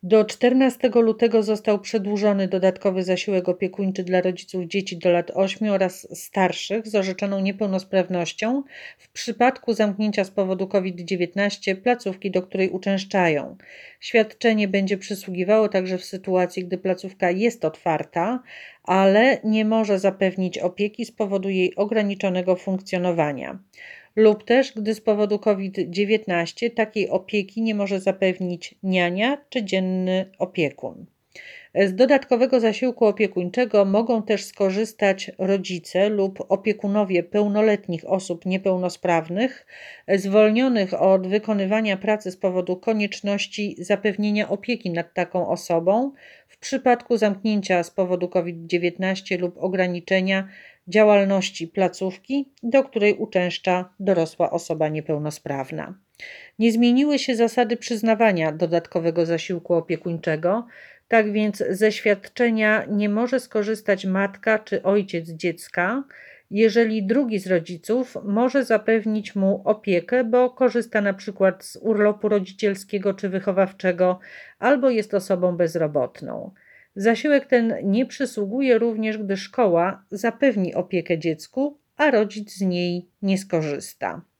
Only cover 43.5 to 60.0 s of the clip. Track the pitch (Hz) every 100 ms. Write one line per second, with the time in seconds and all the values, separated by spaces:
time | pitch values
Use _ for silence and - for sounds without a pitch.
43.5 | - 208 - 180 202 208 196 208 208 214
44.5 | - - 240 185 170 170 - 175 185 175
45.5 | 180 - 170 170 208 269 277 - - _
46.5 | _ - 269 254 240 - 233 214 196 220
47.5 | 208 190 180 170 - 180 180 180 185 175
48.5 | 170 165 175 175 170 190 190 - 180 180
49.5 | 175 185 185 180 175 170 190 185 190 196
50.5 | - - _ - 190 214 208 196 196 190
51.5 | - 165 - 185 180 190 185 _ 277 277
52.5 | _ 233 269 269 226 208 208 214 185 180
53.5 | 175 - 180 185 _ 196 180 165 - 170
54.5 | 165 - 160 156 156 151 151 151 151 -
55.5 | 139 131 156 151 190 _ _ - - -
56.5 | _ 226 226 240 247 294 285 - 233 233
57.5 | 220 240 233 - 226 220 214 226 180 160
58.5 | 156 170 170 165 180 165 165 165 165 -
59.5 | 175 - 170 165 165